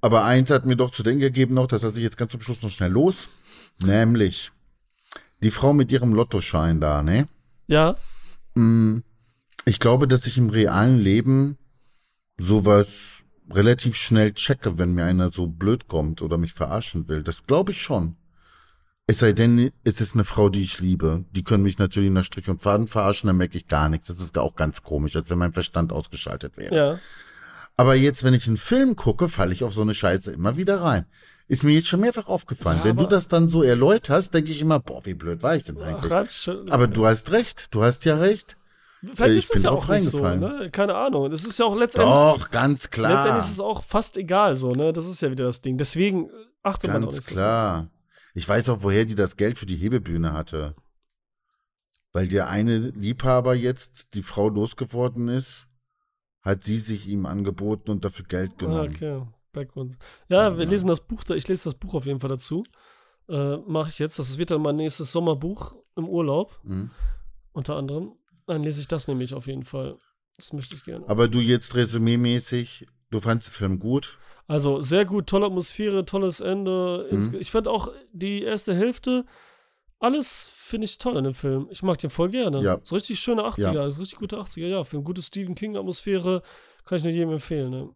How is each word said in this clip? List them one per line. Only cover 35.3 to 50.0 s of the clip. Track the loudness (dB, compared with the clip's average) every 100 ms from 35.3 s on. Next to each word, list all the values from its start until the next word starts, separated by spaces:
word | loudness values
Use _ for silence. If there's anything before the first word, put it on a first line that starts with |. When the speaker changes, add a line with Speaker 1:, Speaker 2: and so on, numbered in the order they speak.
| -4
Speaker 1:
war | 0 -2
ich |
denn | -4 -10
Speaker 2:
Ach, | -8
Speaker 1:
eigentlich? | -6 0
Speaker 2:
Quatsch. | 0 -2 -6 -8 -8 -2
Speaker 1:
Aber | 2 2
du | 4 4
hast | 4 2
recht, | 0 0 -8 -8
du | 2
hast | 2 2 2
ja | 2
recht. | 2 2 -4 -20 _ _ _ _
Speaker 2:
Vielleicht | -18 2
Speaker 1:
Äh, | 6 6
Speaker 2:
ist |
Speaker 1:
ich | 4
Speaker 2:
es |
Speaker 1:
bin | 2
Speaker 2:
ja | 4
Speaker 1:
drauf | 2 2
Speaker 2:
auch |
nicht | 2 2
so, | 2
Speaker 1:
reingefallen. | 0 0 -2 -4
Speaker 2:
ne? | -8
Keine | -2 0 0
Ahnung. | 0 0 -2
Es | -2
ist | -4 0
ja | 0
auch | 2
letztendlich | 0 4 6
Speaker 1:
Doch, | 8 8 6 0
ganz | 0 2 0 -2
klar. | -2 2 4
Speaker 2:
letztendlich | 4 2 -2
ist |
es | -4
auch | -4 -6
fast | -2 -2 -2 -6
egal | -2 2 2 2
so, | -2
ne? | 0 0
Das | 0 -4
ist | -4
ja | -4
wieder | -2 -4
das | -4
Ding. | -4 -2
Deswegen | -2 2 2 2 -4 -12 -20 _
achtet | -6 -4 -2
man | -2
da | -2
auch |
Speaker 1:
Ganz | -6 -8
Speaker 2:
nicht |
so |
Speaker 1:
klar. | -2 0 2 0 -2
Speaker 2:
drauf. | -6 _ _ _ _ -12
Speaker 1:
Ich | -2
weiß | 0 0
auch, | -2
woher | 2 2 2
die | 0
das | -2 0
Geld | -2 -2
für | -6
die | -4
Hebebühne | -2 -2